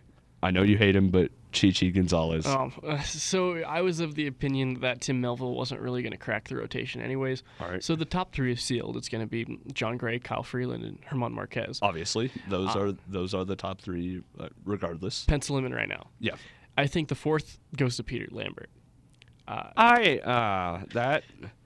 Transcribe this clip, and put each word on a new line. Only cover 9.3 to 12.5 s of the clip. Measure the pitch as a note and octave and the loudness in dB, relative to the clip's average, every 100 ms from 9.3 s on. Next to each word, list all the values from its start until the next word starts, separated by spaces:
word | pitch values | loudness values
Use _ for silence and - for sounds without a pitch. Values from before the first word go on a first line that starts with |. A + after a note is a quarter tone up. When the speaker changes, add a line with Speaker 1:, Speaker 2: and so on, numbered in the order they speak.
| A#2 A#2 A2+ - | -4 -6 -8 -10
Speaker 2:
John | C3 A2 A#2+ | -4 -2 -2
Gray, | B2 B2 | -2 -4
Kyle | - A#2+ | -4 -6
Freeland, | - B2 B2 A#2 | -4 -4 -4 -4
and | A2 G2 - | -8 -10 -6
German | C3 A#2 | -4 -2
Marquez. | A2+ G2+ B2 - - | -4 -6 -6 -6 0
Speaker 1:
Obviously, | G2+ E2 E2+ A2+ B2+ - | 0 0 -2 -2 -2 -4
those | - | -4